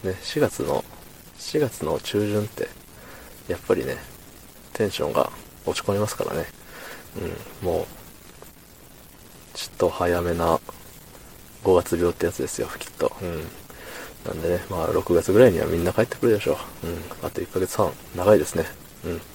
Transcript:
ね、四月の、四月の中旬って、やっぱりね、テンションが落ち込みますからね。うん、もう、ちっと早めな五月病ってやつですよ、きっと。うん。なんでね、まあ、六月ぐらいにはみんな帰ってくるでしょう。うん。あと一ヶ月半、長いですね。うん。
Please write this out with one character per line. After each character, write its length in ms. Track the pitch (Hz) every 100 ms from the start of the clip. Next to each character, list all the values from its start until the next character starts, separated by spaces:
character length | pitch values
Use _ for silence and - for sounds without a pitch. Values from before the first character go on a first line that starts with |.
ね、 120 | 95 92
四 160 | - 151
月 240 | 123 -
の、 220 | 73 71 - - - - - -
四 180 | - 156
月 260 | 135 -
の 140 | 76 78
中 320 | - 104 104
旬 120 | 104
っ 40 | 104
て、 220 | - - - - - - - - - -
や 80 | 87
っ 40 | -
ぱ 80 |
り 100 | -
ね、 120 | 131 - - - - - - - -
テ 100 | -
ン 80 | 107
シ 100 | -
ョ 60 | 73
ン 40 |
が 200 | - - - - - -
落 160 | 90
ち 20 |
込 100 | -
み 40 | 101
ま 80 | 107
す 100 | -
か 60 |
ら 120 | -
ね。 120 | 80 - - - - - - - - 85 85 - -
う 20 |
ん、 20 | 92
も 140 | 80 87
う、 140 | - - - - - - - - - - - - - - - -
ち 160 | - -
っ 40 | -
と 120 | 87
早 320 | - 87 87
め 140 | 87
な 260 | 85 85 82 - - - - - - - - - -
五 120 | 98
月 220 | 90 - 85
病 140 | 87
っ 20 |
て 140 | - 85
や 60 |
つ 100 | -
で 60 | 69
す 120 | -
よ、 80 | - -
き 100 | -
っ 20 | -
と。 140 | 76 -
う 20 |
ん。 200 | 90 82 80 - - - - - - - -
な 60 |
ん 100 | 85
で 60 | 82
ね、 160 | 87 -
ま 160 | 87
あ、 20 | 82
六 260 | 80 -
月 180 | 87 82
ぐ 60 | 101
ら 100 | 123
い 40 |
に 80 | 82
は 60 | 78
み 120 | 85
ん 60 |
な 80 | 87
帰 100 | 101
っ 40 | 113
て 100 | -
く 100 | 120
る 60 |
で 80 | 107
し 80 | 76
ょ 100 | 76 - -
う。 40 | 85
う 20 |
ん。 80 | 85 87 -
あ 80 | -
と 100 | -
一 60 | 90
ヶ 140 | 92
月 160 | 92 -
半、 160 | 101 - - -
長 180 | 92
い 40 | 101
で 60 |
す 120 | - 85
ね。 100 | 80 - - -
う 40 | 82
ん。 100 | 85 -